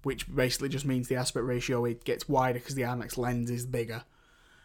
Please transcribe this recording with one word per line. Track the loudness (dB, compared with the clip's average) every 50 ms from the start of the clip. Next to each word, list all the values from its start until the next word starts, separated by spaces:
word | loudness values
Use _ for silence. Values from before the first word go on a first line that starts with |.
| -2
which | -2 -4 -4 -6 -4 2
basically | 2 2 2 2 0 -2 -2
just | -2 0 0
means | 2 2 2 2
the | 0 0
aspect | 0 0 0 0 0 0
ratio, | 0 0 0 0 2 2 2 2
it | 0 -2 -2 -2
gets | -2 -2 -2 0 2
wider | 4 4 4 4 2 0
'cause | -2 -6 -2
the | -2 0
imax | 0 0 -2 -4 -6 -4
lens | -2 0 0 0 0 0 -2
is | -2 -4 -4
bigger. | -2 -2 -2 -2 -2 -4 -8 -8 _ _ -20 -20 _ -20 -20 -20 -20 -20 -20